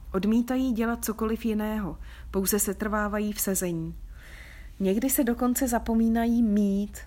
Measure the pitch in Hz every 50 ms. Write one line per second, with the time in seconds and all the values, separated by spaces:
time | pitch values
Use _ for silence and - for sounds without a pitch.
0 | - - - 190 190 208 220 240 240 247 254 262 262 262 220 220 226 233 233 233
1 | - 226 208 - 226 220 233 220 - 226 214 214 214 214 220 214 196 151 165 -
2 | - - - - - - - 196 190 185 214 202 - 208 185 - 214 208 214 214
3 | 208 208 208 208 208 208 208 - - 202 190 - 185 175 170 160 160 165 - -
4 | - - - - - - - - - - - - - - - - 190 190 196 226
5 | 269 262 - 302 254 226 240 233 247 247 247 - 277 240 240 220 - 233 226 226
6 | 226 226 226 233 233 233 233 240 233 208 202 208 202 196 196 202 208 202 - -
7 | -